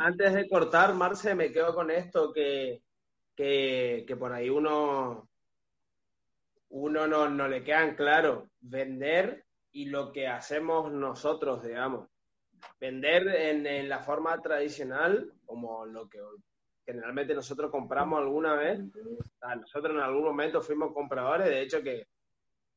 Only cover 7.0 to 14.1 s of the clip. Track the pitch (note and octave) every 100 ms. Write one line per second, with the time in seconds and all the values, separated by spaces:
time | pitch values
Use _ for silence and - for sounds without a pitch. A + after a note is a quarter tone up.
7 | D#3 D3+ D3 C#3+ C#3 C3 C3+ D#3 D#3 -
8 | C#3+ D#3 E3 A#2 - _ B2 C3 C3+ C3
9 | C#3+ E3 G3 - _ _ _ C#3+ C#3 C#3
10 | C#3 C#3 C3 A#2+ - D3 E3 E3 D3+ C#3+
11 | C3+ B2 D3 D#3 C#3+ A#2+ A#2 A#2+ C3 A#2+
12 | - _ _ _ _ _ - _ C3 C3
13 | C#3+ F3 F#3+ F3 D#3 D3+ D3 C#3 C#3 C3
14 | D3